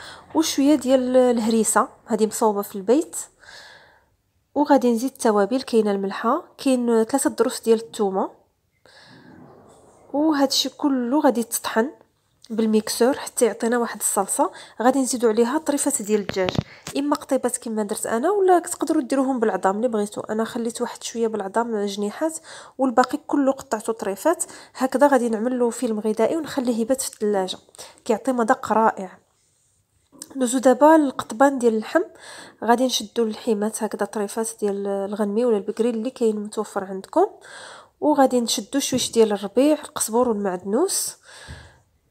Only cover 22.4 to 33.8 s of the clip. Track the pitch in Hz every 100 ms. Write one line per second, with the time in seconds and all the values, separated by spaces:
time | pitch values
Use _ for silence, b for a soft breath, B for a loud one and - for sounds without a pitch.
22.4 | B B B - 262 233 254 294 - 294
23.4 | 269 269 - 220 226 226 196 196 302 349
24.4 | - B B - 254 247 285 269 240 220
25.4 | 240 254 240 226 247 214 220 214 226 330
26.4 | 277 - 247 226 220 262 - - 208 202
27.4 | 185 185 _ B B B - 214 - 247
28.4 | 220 262 - 214 220 - 185 - _ _
29.4 | _ _ _ _ _ _ _ - - 269
30.4 | 247 262 254 247 294 320 277 - - 220
31.4 | 277 269 240 220 214 320 427 B B B
32.4 | B B 214 240 254 240 202 - 226 208
33.4 | - 208 214 -